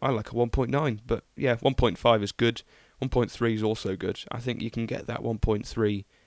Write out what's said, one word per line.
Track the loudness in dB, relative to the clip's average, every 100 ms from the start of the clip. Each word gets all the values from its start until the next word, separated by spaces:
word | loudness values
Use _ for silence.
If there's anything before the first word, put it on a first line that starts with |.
I | -2
like | -2 -2
a | 0
one | 0
point | 2 0
nine, | 0 0 -2
but | -4 -4 -4 -2
yeah, | 0 2
one | 2
point | 4 2 4
five | 4 4
is | 2
good. | 2 2 2 -8 _ _ _
One | -2
point | 0 0
three | 0 0
is | 2
also | 0 0 -4 -4
good. | -4 -6 -8
I | -8
think | -6 -6
you | -6
can | -4 -4
get | -6 -6
that | -6
one | -4 0
point | 2 2 -2
three | 0 0 0 -6 _